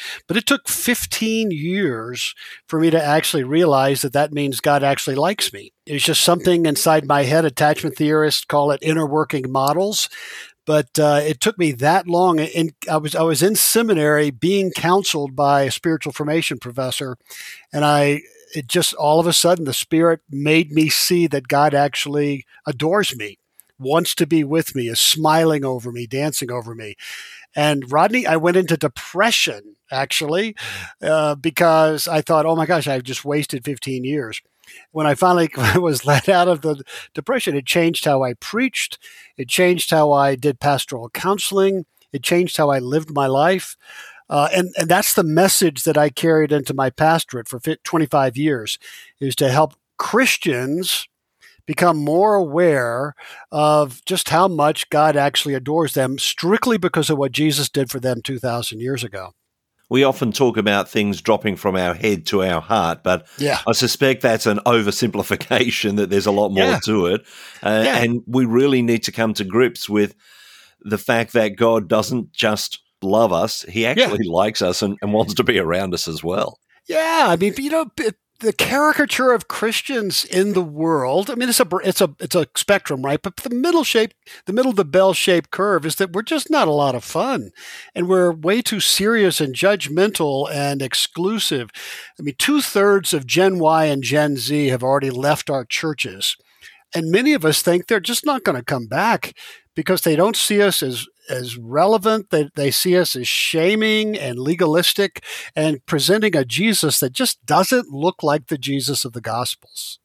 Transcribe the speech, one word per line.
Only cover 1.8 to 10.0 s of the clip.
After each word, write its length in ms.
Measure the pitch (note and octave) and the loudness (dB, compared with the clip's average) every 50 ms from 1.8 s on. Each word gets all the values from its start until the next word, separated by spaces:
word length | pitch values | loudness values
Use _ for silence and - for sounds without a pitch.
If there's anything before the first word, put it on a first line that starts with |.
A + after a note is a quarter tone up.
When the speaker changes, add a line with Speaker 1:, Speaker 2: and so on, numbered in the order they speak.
| G3 D3 A#2+ A2 A2 B2+ B2 B2 - - - - - - - - _ - | 0 -2 -2 -4 -8 -10 -10 -8 -8 -8 -10 -12 -18 -20 -20 -20 _ -4
Speaker 1:
for 120 | E3 D#3 | 0 2
me 120 | E3 E3 | 2 4
to 120 | D#3+ E3 D3 | 4 4 4
actually 420 | C#3+ D3+ E3 - - - D3+ B2+ | 2 2 2 2 0 -2 -2 -2
realize 580 | B2+ D3 E3 F3+ D#3 C#3 C3+ C3+ C#3 C#3 B2+ - | 0 2 2 4 4 4 4 4 2 0 0 -2
that 100 | C3+ - | -2 0
that 180 | C#3+ D3+ D3+ | 0 0 0
means 300 | D3 C#3+ C#3+ C#3 B2+ - | -2 -4 -4 -4 -4 -2
God 220 | - D3+ C#3+ C#3+ C#3 | 0 2 2 2 2
actually 320 | C#3 C3+ - - D3+ C3+ | 0 0 0 -2 -4 -2
likes 360 | C#3 D3+ F3+ G#3+ - - - | 0 0 0 0 -2 -4 -6
me. 220 | - - - - _ _ _ - | -6 -10 -16 -20 _ _ _ -8
It's 180 | D3 C#3 - | -4 -2 0
just 160 | - D#3 - | 0 2 2
something 460 | - F3 F3 F3 E3+ F#3 F3+ E3+ E3 D#3 | 4 4 4 4 4 2 2 4 4 2
inside 400 | C#3+ - - E3+ D#3 D#3 C#3+ C#3 | 0 0 2 2 2 2 2 2
my 160 | D3 C#3+ C3+ | 2 2 2
head. 220 | B2 D3+ E3 D#3+ | 2 2 2 2
Attachment 500 | D3+ B2 - D3+ D3+ D#3 - - D#3 - | 0 0 2 2 2 2 0 -4 -6 -4
theorists 500 | - D#3 D3+ D#3 D#3 D3+ D3+ - - - | -2 0 0 2 2 2 2 0 -2 -2
call 240 | - - D3 C#3+ D3 | -2 0 2 2 2
it 140 | C#3+ C#3 - | 0 0 -2
inner 240 | D#3 D#3+ E3 D#3 C#3 | -2 -2 0 -2 -2
working 440 | C#3+ D#3 D3+ - - C#3 C3 B2+ | 0 -2 -2 -2 -4 -4 -4 -4
models. 560 | C3+ C3+ C3+ C#3+ D3 F3 G3 G#3 G#3 - | -2 0 0 0 0 0 0 -2 -2 -4